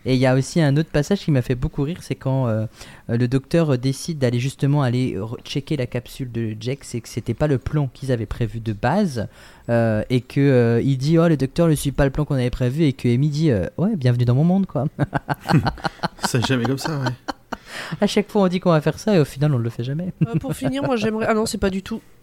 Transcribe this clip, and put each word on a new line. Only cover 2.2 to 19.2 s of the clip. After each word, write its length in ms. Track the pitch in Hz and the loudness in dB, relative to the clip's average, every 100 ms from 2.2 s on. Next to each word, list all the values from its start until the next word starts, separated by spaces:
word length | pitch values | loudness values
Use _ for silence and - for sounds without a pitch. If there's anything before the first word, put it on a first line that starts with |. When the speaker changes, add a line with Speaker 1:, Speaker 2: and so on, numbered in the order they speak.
| 135 135 123 | -2 0 0
Speaker 1:
euh, 180 | 110 110 - - - - | -2 -4 -8 -20 -14 -4
le 200 | 117 123 | 0 2
docteur 480 | 131 - 170 156 123 | 0 0 0 2 0
décide 400 | 131 135 - 156 | -2 -4 -6 -2
d'aller 220 | 123 120 | 0 0
justement 420 | 135 - 139 147 | -2 -2 0 2
aller 340 | 127 123 127 95 | 2 0 -2 -4
re-, 240 | 110 - | -8 -10
checker 320 | - 147 - 151 | -8 -8 -4 -4
la 100 | 123 | -4
capsule 440 | 123 - - 127 | -6 -8 -10 -8
de 240 | 117 110 110 | -4 -4 -4
Jack, 220 | 117 143 | -6 -8
c'est 180 | - 120 | -8 -10
que 80 | - | -8
c'était 260 | 117 - | -8 -4
pas 120 | 113 151 | 0 0
le 120 | 127 | 0
plan 300 | - 151 135 | -2 -2 -4
qu'ils 180 | - 135 | -4 -4
avaient 140 | 120 107 | -2 -2
prévu 340 | - 110 113 | -4 -6 -4
de 120 | 110 | -6
base, 560 | 101 123 185 190 117 - - - - - | -2 0 2 0 -2 -8 -10 -20 -12 0
euh, 340 | 117 113 107 - | 2 2 0 0
et 100 | 123 | -2
que, 200 | - 139 | 0 2
euh, 400 | 139 127 117 117 | 4 6 4 2
il 160 | 135 131 | 2 0
dit, « 200 | 143 165 | 2 4
Oh, 100 | 170 | 4
le 80 | 143 | 2
docteur 320 | 135 - 165 | 0 2 2
ne 60 | |
suit 180 | 147 143 | 2 0
pas 120 | 139 | 0
le 60 | 139 | 0
plan 140 | 151 | 0
qu'on 100 | 147 | -2
avait 160 | 135 123 | 0 0
prévu », 320 | - 123 147 | 0 0 2
et 80 | 151 | 0
que 160 | - 123 | 2 2
Amy 160 | 120 151 | 2 2
dit, 220 | 147 160 | 2 2
euh, « 160 | 101 - - | 2 0 -2
Ouais, 160 | 196 202 | -2 2
bienvenue 280 | 123 120 | 2 2
dans 100 | 120 | 2
mon 100 | 123 | 4
monde, 220 | 170 190 185 | 4 2 0
quoi. » 200 | 139 139 - 143 139 - - - 147 - | -2 -4 -2 -4 -4 -4 -6 0 2 2
<laughs> 540 | - - - - - - | -4 -8 -6 -8 -6 -2
Speaker 2:
C'est 180 | 127 110 | 0 0
jamais 180 | 127 | 0
comme 140 | 117 135 | 0 -2
ça, 200 | - 143 | -4 -4
ouais. 80 | 127 123 - - - - - - - - | -4 -6 -12 -14 -12 -14 -14 -14 -8 -2
Speaker 1:
À 60 | 208 | 0
chaque 240 | 214 196 | 0 0
fois, 120 | 214 | 2
on 60 | 185 | 2
dit 100 | 185 | 2
qu'on 120 | 180 | 2
va 100 | 156 | 4
faire 180 | 156 - | 2 -2
ça, 160 | 214 | 2
et 40 | 190 | 4